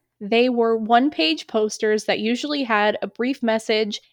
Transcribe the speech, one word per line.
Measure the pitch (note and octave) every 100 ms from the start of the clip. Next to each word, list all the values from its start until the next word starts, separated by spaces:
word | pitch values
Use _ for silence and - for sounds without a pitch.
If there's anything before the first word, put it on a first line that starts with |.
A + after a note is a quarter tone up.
| _ - G#3
they | A3+ B3
were | A#3+ A3+ A3+
one-page | G#3+ A#3 C#4 D4+ D#4+ D#4 -
posters | A3 G#3+ - A3 G#3+ G#3
that | G3
usually | G#3+ A#3+ D4 D4
had | B3 G#3+ G#3 G#3+
a | G3+
brief | - B3 C4+
message | A3+ A3 - G#3+ A3 G#3 -